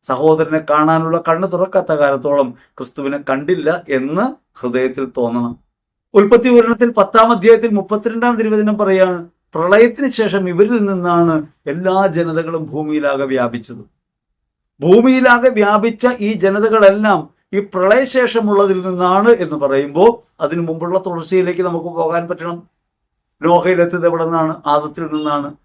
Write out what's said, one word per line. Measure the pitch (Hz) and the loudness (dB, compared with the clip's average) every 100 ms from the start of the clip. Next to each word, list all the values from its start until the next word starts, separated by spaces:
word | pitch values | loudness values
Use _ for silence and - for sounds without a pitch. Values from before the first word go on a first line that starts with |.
സഹോദരനെ | - 131 156 160 160 156 156 | -6 0 2 2 0 -4 0
കാണാനുള്ള | 151 156 160 160 165 165 | 0 2 0 0 -4 -2
കണ്ണ് | 165 185 | -2 -2
തുറക്കാത്ത | 175 185 190 170 | -4 -2 -2 -2
കാലത്തോളം | 151 143 135 139 143 127 120 _ - | -2 0 0 -2 -2 -2 -6 _ -18
ക്രിസ്തുവിനെ | 131 - 139 143 143 | -14 -8 -8 -6 -6
കണ്ടില്ല | 135 147 175 151 175 - | -6 -4 -2 -2 -4 -4
എന്ന് | 135 135 165 254 311 _ - | -4 -2 -4 -4 -6 _ -10
ഹൃദയത്തിൽ | 123 123 131 131 131 - | -6 -2 -2 -4 -8 -4
തോന്നണം. | 117 120 120 120 _ _ _ _ _ | -4 -4 -6 -10 _ _ _ _ _
ഉൽപ്പത്തി | 214 208 233 247 | 2 4 4 6
വിവരണത്തിൽ | 240 226 226 240 | 4 4 0 0
പത്താം | 226 196 226 226 | 2 2 4 4
അധ്യായത്തിൽ | 226 208 226 226 | 4 4 4 4
മുപ്പത്തിരണ്ടാം | 208 190 208 220 226 240 233 | -2 -2 -4 -4 -2 -2 0
തിരുവചനം | 226 214 214 208 | -2 0 0 0
പറയാണ്, | 196 190 185 175 170 _ _ 160 | 0 2 2 0 -10 _ _ -4
"പ്രളയത്തിന് | 175 208 240 233 269 | 2 6 4 2 -4
ശേഷം | 247 214 190 185 | -2 -2 -2 -2
ഇവരിൽ | 175 214 240 202 | 2 2 2 0
നിന്നാണ് | 190 180 170 170 160 151 _ 147 | -2 0 2 2 0 -6 _ -10
എല്ലാ | 156 185 190 196 | -4 -2 0 0
ജനതകളും | 165 170 160 160 165 143 | 0 -2 -4 -4 -8 -8
ഭൂമിയിലാകെ | 139 151 151 143 139 135 | -8 -4 -2 -2 -4 -4
വ്യാപിച്ചത്." | 131 120 120 107 110 107 _ _ _ _ _ _ _ _ _ | -2 -4 -6 -14 -20 -20 _ _ _ _ _ _ _ _ _
ഭൂമിയിലാകെ | 151 208 247 262 254 240 247 | 4 6 6 2 4 4 2
വ്യാപിച്ച | 214 202 208 226 220 247 247 | 2 2 2 0 0 -2 -2
ഈ | 208 | -4
ജനതകളെല്ലാം | 208 190 202 220 220 202 202 214 185 151 _ _ | 0 0 0 0 4 4 4 0 0 -4 _ _
ഈ | 196 | -6
പ്രളയശേഷമുള്ളതിൽ | 202 185 190 233 262 262 247 233 214 202 196 185 185 | -4 -2 2 2 2 0 0 0 0 2 2 0 -4
നിന്നാണ് | 180 180 190 220 | -2 0 2 2
എന്ന് | 233 165 151 | 2 0 -2
പറയുമ്പോൾ, | 139 139 143 147 220 233 _ _ | 0 0 -2 2 2 2 _ _
അതിനു | 151 165 | -4 -4
മുമ്പുള്ള | 165 160 170 185 | -6 -6 -4 -4
തുടർച്ചയിലേക്ക് | 190 170 160 185 180 175 | -4 -10 -2 0 0 -2
നമുക്ക് | 180 165 170 | -4 -4 -8
പോകാൻ | 170 160 170 170 | -4 -2 -4 -6
പറ്റണം. | 175 175 170 _ _ _ _ _ _ _ _ | -8 -8 -10 _ _ _ _ _ _ _ _
നോഹയിലെത്തിയത് | 156 175 175 175 170 170 170 | 0 2 2 0 0 0 -2
എവിടെ | 165 | 0
നിന്നാണ്? | 165 165 160 160 151 | -2 -2 -2 -4 -2
ആദത്തിൽ | 147 151 151 156 151 | -2 -2 -10 -8 -6
നിന്നാണ്. | 151 147 143 151 | -4 -4 -6 -14